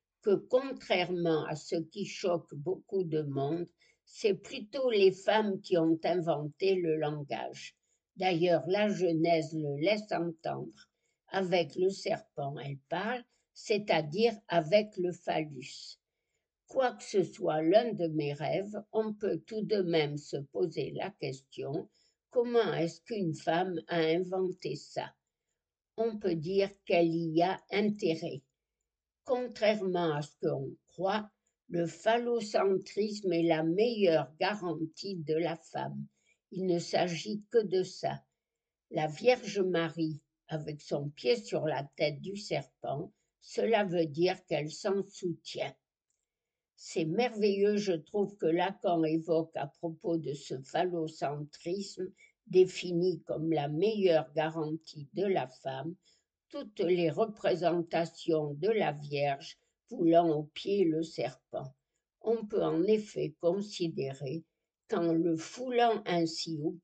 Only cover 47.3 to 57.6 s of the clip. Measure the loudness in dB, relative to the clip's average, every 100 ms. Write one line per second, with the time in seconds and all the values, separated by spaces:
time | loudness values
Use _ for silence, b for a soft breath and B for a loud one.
47.3 | 2 2 4 4 2 0 -2 -2 -2 -2
48.3 | 0 2 2 0 0 0 2 2 0 2
49.3 | 0 0 -6 -8 -6 -8 -6 -2 -2 -2
50.3 | -8 -8 -10 -4 -2 0 -2 -4 -4 -6
51.3 | -4 -10 -10 -6 -6 -6 -10 -10 b b
52.3 | _ 2 6 6 4 -2 2 2 0 -4
53.3 | -4 0 0 0 0 0 2 4 4 2
54.3 | -2 -2 -2 -4 -6 -10 -16 -10 -4 0
55.3 | 0 -2 -8 -8 -6 -8 -10 b b b
56.3 | _ _ -12 -12 -4 2 2 2 2 -2
57.3 | 0 -2 2